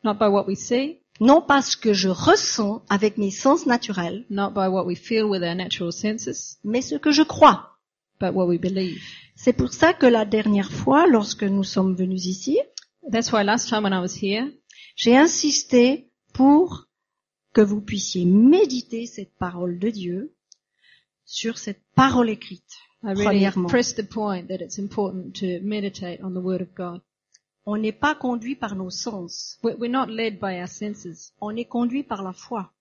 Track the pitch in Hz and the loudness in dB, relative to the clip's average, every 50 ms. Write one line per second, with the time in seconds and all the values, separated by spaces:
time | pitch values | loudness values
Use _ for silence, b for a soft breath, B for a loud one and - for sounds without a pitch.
0 | - 220 208 208 226 208 196 202 196 196 196 196 - - 240 247 269 294 339 _ | -2 -4 0 2 2 4 4 2 0 0 -6 -6 -4 -2 -2 -2 -2 -4 -8 _
1 | _ _ _ _ 214 240 277 330 - - 285 277 254 - - - - 226 208 190 | _ _ _ _ 6 6 6 6 6 4 2 2 2 0 -6 -2 0 0 2 2
2 | 185 190 180 185 - - 370 403 - - - - 214 202 214 233 _ _ 202 196 | 2 0 -2 2 4 4 4 4 4 -2 -2 -2 -4 -4 -4 -8 _ _ -2 0
3 | 208 214 208 - 202 196 190 - - 262 285 339 - 285 240 240 - - 202 185 | 0 0 0 0 -4 -4 -4 0 2 2 2 2 2 0 0 0 -2 -4 -4 -4
4 | 175 170 180 202 240 _ 196 196 202 196 - 202 190 190 185 190 175 180 175 165 | -4 -4 -6 -8 -10 _ -4 -4 -4 -4 -2 -2 0 0 0 -2 -2 -4 -6 -8
5 | - - 233 220 220 214 202 185 175 170 170 180 185 175 - - 180 170 170 - | -6 -4 -2 0 0 0 0 -2 -2 -4 -4 -6 -6 -6 -6 -6 -6 -6 -6 -4
6 | - 214 220 233 - 254 - - - - - _ _ 208 220 247 262 - 302 294 | -4 -4 -4 -4 -8 -10 -10 -10 -12 -16 -18 _ _ -4 -4 -4 -4 -4 -8 -2
7 | - 302 294 285 311 - - - 302 294 190 180 - - _ _ _ _ _ _ | 0 2 4 4 2 2 4 6 8 8 8 6 -4 -16 _ _ _ _ _ _
8 | _ _ _ _ 202 180 185 190 185 175 175 165 175 180 190 190 190 180 160 B | _ _ _ _ -4 -2 0 0 2 2 0 0 0 -2 -2 -2 -4 -4 -6 B
9 | B B B B B B B - - 262 240 - - 254 - - - 330 359 - | B B B B B B B -2 0 0 0 0 -2 -4 0 2 2 2 4 4
10 | 294 254 240 226 214 208 214 214 214 214 208 202 196 - - - - - 269 294 | 4 4 4 4 2 0 0 0 2 2 2 0 0 -2 -6 -4 0 2 4 4
11 | 339 359 262 220 208 - - - 214 196 196 196 196 - - 202 190 190 185 180 | 6 6 4 4 2 0 -6 -4 -2 0 0 0 -2 -2 0 0 0 0 0 0
12 | 185 185 190 185 180 185 185 185 - 262 285 440 587 - _ - _ _ _ _ | -2 -2 -2 -4 -4 -6 -8 -6 -4 -2 0 0 0 -2 _ -20 _ _ _ _
13 | - 302 208 226 240 - - 220 202 202 214 233 233 - 233 214 214 196 190 185 | -8 -4 -2 -2 -2 0 0 0 2 2 0 0 0 -2 -2 -2 0 0 0 0
14 | 175 185 185 - - 196 202 220 254 294 - _ _ b b b b b b b | -2 -4 -6 -4 -4 -2 -2 -2 -4 -6 -8 _ _ b b b b b b b
15 | - 226 240 262 302 339 - - - 302 277 - - - - 247 240 254 277 - | 4 6 6 8 6 6 4 0 -2 0 0 -2 -2 2 4 6 6 6 4 0
16 | - _ _ _ _ _ _ - 262 269 285 302 370 349 - - - _ _ _ | -4 _ _ _ _ _ _ 4 6 6 8 6 4 2 -2 -12 -16 _ _ _
17 | _ _ _ _ _ _ _ _ _ _ _ - 214 202 208 208 202 - 220 202 | _ _ _ _ _ _ _ _ _ _ _ 4 4 4 2 -4 -4 -6 -6 -6
18 | 196 - - 185 180 175 185 208 226 262 311 381 415 285 254 247 226 _ 233 226 | -6 -4 -4 0 2 6 6 8 8 8 8 6 6 2 2 -6 -6 _ -10 -10
19 | 240 226 - - 196 _ _ _ 185 180 175 175 180 180 175 175 196 226 220 208 | -10 -10 -12 -16 -16 _ _ _ -10 -8 -6 -6 -6 -6 -4 -2 -4 -4 -4 -4
20 | 185 175 175 190 240 311 _ _ _ _ _ _ _ _ _ _ _ _ _ _ | -8 -6 -6 -8 -8 -12 _ _ _ _ _ _ _ _ _ _ _ _ _ _
21 | _ _ _ _ _ _ - - - 226 233 - - 220 196 _ _ _ _ - | _ _ _ _ _ _ -12 -8 -6 -6 -8 -8 -10 -12 -12 _ _ _ _ 4
22 | 262 269 247 254 240 226 214 - - - 185 170 _ _ - - _ _ _ _ | 4 4 6 4 2 2 0 -6 -10 -18 -18 -18 _ _ -20 -20 _ _ _ _
23 | - 214 196 196 208 208 196 196 196 196 190 190 180 175 - 247 240 240 - - | -8 -6 -2 0 2 2 4 4 2 2 2 -2 -2 2 2 0 0 0 -4 -8
24 | 214 - - 226 214 208 196 180 170 - 190 185 175 - - - 196 202 - - | -10 -8 -6 -6 -4 -4 -6 -6 -8 -10 -10 -10 -10 -12 -10 -10 -10 -8 -4 -4
25 | 202 190 185 185 180 - 185 - 196 185 180 170 185 202 214 208 196 202 196 - | -4 -4 -4 -8 -12 -12 -10 -6 -6 -6 -4 -4 -6 -6 -6 -4 -6 -8 -8 -10
26 | 190 175 170 - - 190 180 185 180 185 185 180 180 180 _ - 185 175 175 175 | -12 -12 -12 -10 -10 -8 -8 -6 -4 -4 -4 -4 -6 -10 _ -12 -10 -10 -10 -14
27 | _ _ _ _ _ _ _ _ _ _ _ _ _ 208 208 214 220 214 214 _ | _ _ _ _ _ _ _ _ _ _ _ _ _ -6 -4 -2 -4 -4 -4 _
28 | - 294 302 302 - 254 247 240 220 247 269 - - 208 202 190 190 185 175 - | -2 -2 -2 -2 -4 -4 -4 -4 -6 -8 -8 -8 -8 -8 -8 -8 -10 -10 -10 -10
29 | - 240 233 190 175 170 - - - - - _ - 226 220 - 233 240 240 269 | -10 -10 -10 -10 -12 -12 -14 -16 -16 -16 -16 _ -6 -6 -4 -4 -6 -4 -2 -2
30 | 254 - 220 220 226 220 208 180 - 196 185 175 180 180 - - 208 208 208 - | -4 -4 -4 -4 -4 -6 -6 -6 -6 -6 -6 -6 -8 -10 -10 -10 -10 -10 -10 -10
31 | - 180 160 160 - - _ _ 208 208 214 226 240 _ - 240 240 240 240 277 | -14 -16 -16 -16 -20 -20 _ _ -10 -10 -8 -8 -10 _ -4 -2 -2 -2 -2 -4
32 | 277 _ 240 190 196 185 185 - - - 247 220 185 - _ _ | -6 _ -8 -8 -8 -12 -12 -14 -14 -10 -8 -8 -8 -10 _ _